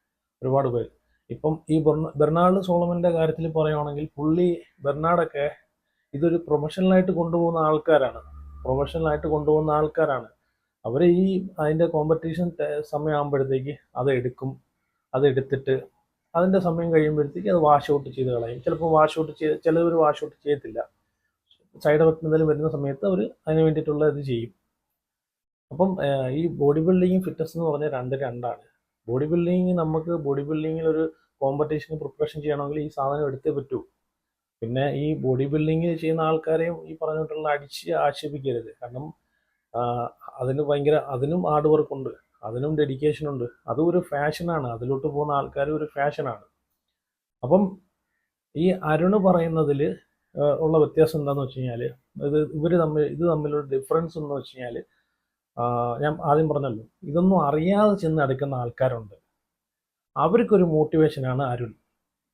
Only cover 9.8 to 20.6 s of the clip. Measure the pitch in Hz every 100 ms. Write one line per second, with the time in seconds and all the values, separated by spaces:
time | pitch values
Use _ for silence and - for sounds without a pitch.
9.8 | 156 160 151 131 110 _ _ _ _ _
10.8 | 113 131 175 175 190 185 - - 151 156
11.8 | 170 160 151 160 165 160 175 160 147 147
12.8 | 151 147 151 147 147 139 135 135 135 139
13.8 | _ 127 131 127 123 - 131 131 _ _
14.8 | _ _ _ 127 143 127 135 131 135 131
15.8 | - _ _ _ _ 165 185 190 175 165
16.8 | 170 160 151 147 143 175 202 180 151 143
17.8 | - 143 135 127 127 120 117 117 170 156
18.8 | 165 156 156 160 156 147 156 151 165 165
19.8 | 170 165 151 147 147 _ 147 143